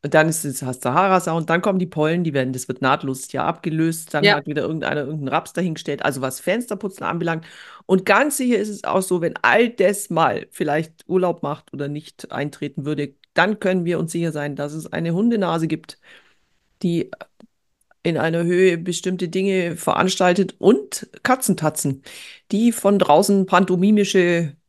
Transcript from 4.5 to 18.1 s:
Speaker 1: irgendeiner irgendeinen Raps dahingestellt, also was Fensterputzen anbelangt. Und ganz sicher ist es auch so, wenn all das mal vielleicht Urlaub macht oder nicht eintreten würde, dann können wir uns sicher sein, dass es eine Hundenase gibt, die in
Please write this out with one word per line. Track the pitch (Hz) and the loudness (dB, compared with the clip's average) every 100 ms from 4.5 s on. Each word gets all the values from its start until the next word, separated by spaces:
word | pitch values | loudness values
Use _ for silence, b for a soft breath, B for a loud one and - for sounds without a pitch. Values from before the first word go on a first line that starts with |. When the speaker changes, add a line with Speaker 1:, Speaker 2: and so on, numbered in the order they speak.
| 147 | -4
Speaker 1:
irgendeiner | 110 160 - 147 | -4 -4 -2 -4
irgendeinen | 135 156 135 | -4 -6 -2
Raps | 151 - | -2 -2
dahingestellt, | - 180 160 - 143 | -4 -4 -4 -6 -4
also | - 139 | -4 -2
was | 131 - | -6 -6
Fensterputzen | - 220 240 196 208 - 85 | -4 -4 -4 -8 -8 -8 -6
anbelangt. | 170 170 160 B B B B - | -2 -2 -4 B B B B 0
Und | 185 185 | 0 4
ganz | 202 294 294 | 4 4 0
sicher | 254 226 | 0 0
ist | 214 | -2
es | 202 | -6
auch | - 190 | -2 -2
so, | 190 180 | 0 -2
wenn | 160 - | -2 0
all | - 160 240 | 2 4 2
das | 240 190 202 - | 2 0 0 -4
mal | 165 151 95 - | 2 2 0 -8
vielleicht | - 151 151 160 _ - | -6 -2 -2 -4 _ -2
Urlaub | 185 180 170 | 0 0 -2
macht | 143 151 _ | -6 -8 _
oder | 143 143 | -10 -8
nicht | 147 - _ - | -8 -12 _ -12
eintreten | - 143 - 147 - 139 | -8 -8 -6 -10 -8 -6
würde, | 147 143 _ _ | -4 -6 _ _
dann | - 180 214 | 0 0 0
können | 190 190 170 | 0 0 0
wir | 170 | -2
uns | 165 | -2
sicher | 170 170 | -4 -4
sein, | 151 147 139 | -4 -8 -6
dass | 147 | -8
es | 156 156 | -8 -8
eine | 170 165 | -6 -2
Hundenase | 170 233 233 180 165 160 | 0 0 2 0 0 -2
gibt, | 156 - - b b b b _ _ _ _ | -4 -8 -20 b b b b _ _ _ _
die | 185 170 - - - _ - _ _ _ _ _ | -2 -2 -4 -12 -20 _ -20 _ _ _ _ _
in | 135 | -4